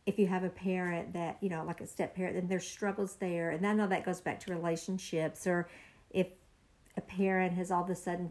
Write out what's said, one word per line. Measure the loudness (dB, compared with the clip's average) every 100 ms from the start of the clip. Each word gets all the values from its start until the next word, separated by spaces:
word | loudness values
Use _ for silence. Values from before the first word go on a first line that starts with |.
| -2
if | 4
you | 4
have | 4
a | 0
parent | -2 -2 0 0 -2 -4
that, | -4 -4 -2
you | -4
know, | -2
like | -4 -6
a | -8
step | -4 -4
parent, | -2 -2 -2
then | 0
there's | -2 -2
struggles | -4 -2 -2 -4 -2
there. | -2 0 0
And | 0 2
I |
know | 4 4
that | 2
goes | 0 -2
back | -4 -6
to | -4
relationships, | -2 0 0 -2 -4 -2 0 0 0 2
or | 2 0 -8 -20 -20 -2
if | 0 0 -4 _ _ _ _ -12 -10
a |
parent | -6 0 4 4 4
has | 2 2
all | 2
of | 2
a | -2
sudden | -2 -2 -4